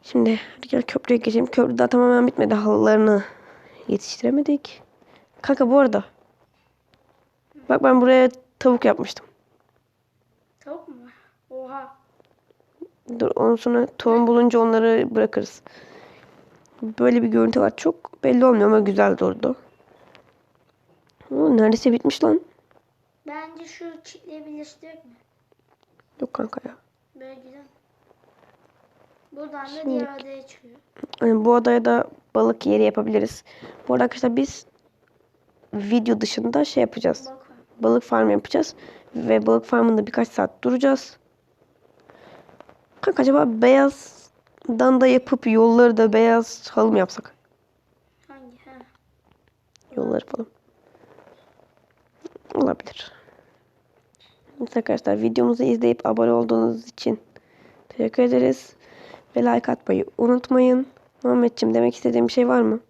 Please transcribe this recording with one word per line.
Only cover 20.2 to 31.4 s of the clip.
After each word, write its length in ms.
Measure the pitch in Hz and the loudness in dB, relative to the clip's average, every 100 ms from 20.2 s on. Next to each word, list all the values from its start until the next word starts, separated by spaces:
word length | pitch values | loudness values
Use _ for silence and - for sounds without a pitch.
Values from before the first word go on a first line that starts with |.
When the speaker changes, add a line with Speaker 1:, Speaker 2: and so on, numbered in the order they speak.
| _ _ _ _ _ _ _ _ _ _ - | _ _ _ _ _ _ _ _ _ _ -10
Speaker 1:
Oo, 260 | 277 311 240 | -2 2 4
neredeyse 360 | 214 233 262 | 4 2 0
bitmiş 320 | 233 - - | 0 -2 0
lan. 160 | 320 320 - _ _ _ _ _ _ _ 302 | 0 0 -2 _ _ _ _ _ _ _ -18
Speaker 2:
Bence 380 | 294 320 330 | -16 -16 -20
şu 200 | 330 - 339 320 | -20 -18 -18 -18
çitleri 420 | - 330 - 311 302 | -20 -20 -20 -20 -18
birleştirek 580 | 302 302 _ 320 320 | -18 -18 _ -20 -20
mi? 60 | 269 233 _ _ _ _ _ _ _ _ _ _ | _ _ _ _ _ _ _ _ _ _ _ _
Speaker 1:
Yok 140 | 262 | -12
kanka 260 | - 220 - 247 | -10 -10 -10 -16
ya. 60 | 247 _ _ _ 262 | -20 _ _ _ _
Speaker 2:
Böyle 140 | 262 | -20
güzel. 280 | 262 262 277 277 _ _ _ _ _ _ _ _ _ _ _ _ _ _ _ _ | -20 -20 -20 -20 _ _ _ _ _ _ _ _ _ _ _ _ _ _ _ _
Buradan 320 | 277 294 285 | -20 -18 -16
da 20 | 269 | -16
Speaker 1:
Şimdi 240 | 294 294 | -12 -6
Speaker 2:
diğer 240 | 254 240 - | -6 -6 -12
adaya 260 | 269 269 - | -18 -20 -20
çıkıyor. 280 | - 240 240 _ - - - | -20 _ _ _ -20 -18 -2
Speaker 1:
yani 220 | 233 226 | 0 2